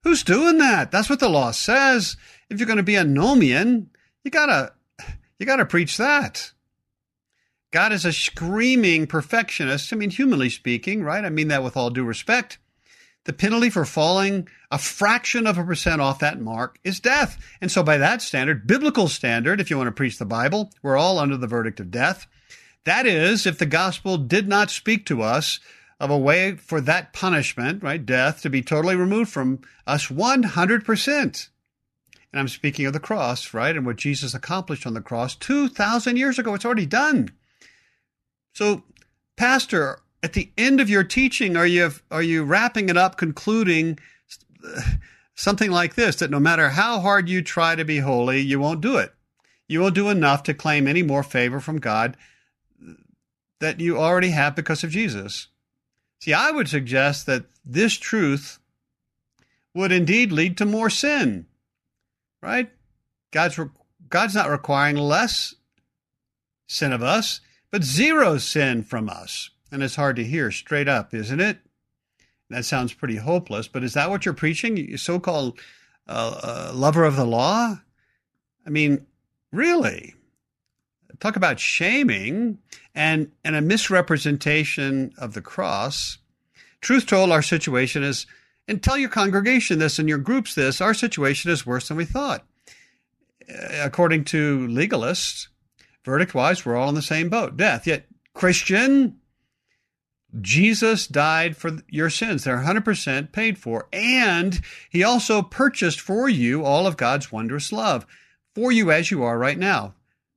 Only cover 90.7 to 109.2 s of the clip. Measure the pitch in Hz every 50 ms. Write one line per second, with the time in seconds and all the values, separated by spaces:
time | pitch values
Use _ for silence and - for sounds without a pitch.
90.7 | 135 - 185 208 220 220 247 214 - - 143 135 143 - - 175 170 139 - 123
91.7 | 123 127 - - 156 160 170 - - 262 285 277 - 92 _ _ _ _ _ -
92.7 | - - _ _ _ _ _ _ _ _ _ _ _ _ - - 127 - - -
93.7 | - 147 143 139 - - 175 165 160 160 143 - - 156 151 147 143 135 127 120
94.7 | 117 127 165 214 - 131 110 127 185 - - - - - - _ _ _ _ _
95.7 | _ _ _ _ _ _ _ 127 135 151 185 - - 131 123 160 185 180 - 120
96.7 | 120 120 131 143 147 151 147 - 156 156 165 175 202 233 196 - - 117 196 214
97.7 | 135 113 - 165 156 - - _ _ _ _ _ _ - - 180 180 - - -
98.7 | 185 208 247 269 277 277 262 226 - _ _ _ _ _ _ _ _ _ _ _
99.7 | _ _ _ _ _ _ _ _ _ _ _ _ - 117 95 92 113 156 190 220
100.7 | 220 202 226 220 220 - - - 135 143 147 156 160 160 165 170 156 - - 165
101.7 | 160 156 - _ - 147 160 160 151 - 226 226 185 131 - 139 123 123 135 165
102.7 | 196 220 214 226 196 156 - 143 131 135 147 - - 208 220 226 202 - - 117
103.7 | 113 113 - _ - 185 214 240 254 254 240 202 175 170 175 196 180 - - -
104.7 | - - - _ - 175 185 226 247 240 - - 214 208 190 - - - 269 285
105.7 | - - 190 170 - - - - 190 226 254 269 220 139 120 117 131 151 156 139
106.7 | 139 156 185 190 160 - 127 120 131 143 139 - - 107 113 117 135 147 143 -
107.7 | 214 214 226 202 147 120 - _ - _ _ _ _ _ _ _ _ 208 233 254
108.7 | 247 226 214 165 151 160 170 - 196 147